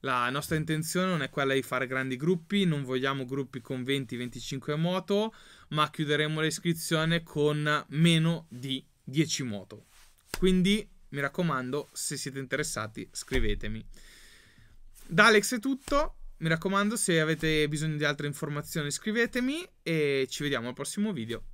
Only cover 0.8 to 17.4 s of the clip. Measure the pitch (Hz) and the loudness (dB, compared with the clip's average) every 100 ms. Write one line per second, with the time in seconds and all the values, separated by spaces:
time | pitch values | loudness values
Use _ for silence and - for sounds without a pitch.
0.8 | 160 180 185 170 131 - 139 135 127 127 | 0 0 0 0 -2 -2 2 0 0 -4
1.8 | 127 131 131 127 156 180 - 202 185 147 | -2 -2 -2 -2 2 0 2 2 2 2
2.8 | 131 127 135 139 123 135 131 127 - 131 | 0 -2 0 -2 -4 -4 -6 -10 -8 -6
3.8 | 123 139 123 120 123 120 - 135 - 151 | -2 -2 -2 -6 -8 -10 -8 -8 -4 0
4.8 | 170 185 185 202 220 - - - - 151 | 0 0 0 0 0 -6 -20 -20 -6 0
5.8 | 151 - 151 147 151 156 156 156 170 165 | 0 0 0 2 2 0 -2 0 -2 -2
6.8 | - 160 160 170 165 156 147 147 151 151 | 0 0 2 0 -2 0 2 2 0 0
7.8 | - 139 170 165 165 165 - 120 135 131 | -2 4 6 6 4 0 -6 -12 -6 -6
8.8 | - _ - 135 151 - 131 101 95 110 | -8 _ -6 0 0 0 -4 -6 -10 -18
9.8 | - - - _ _ - 185 185 180 214 | -20 -20 -20 _ _ 2 4 6 4 2
10.8 | - - - 139 139 - 175 135 127 143 | 0 -18 -12 -4 -4 0 0 0 -2 -4
11.8 | - - - 139 143 135 131 139 151 - | -6 -8 -8 -6 -8 -8 -4 -4 -2 -4
12.8 | 107 117 - - - 131 110 104 107 110 | -6 -8 -12 -12 -2 2 2 0 -4 -8
13.8 | - - - - - - - - - - | -10 -20 -20 -20 -20 -20 -20 -20 -20 -20
14.8 | - - - 165 214 214 208 247 254 262 | -20 -20 -2 6 8 8 4 -2 -2 -4
15.8 | - 285 311 - - - 160 160 190 196 | 0 0 0 -4 -14 -6 0 0 2 2
16.8 | 208 233 - 165 156 156 | 2 0 2 2 2 0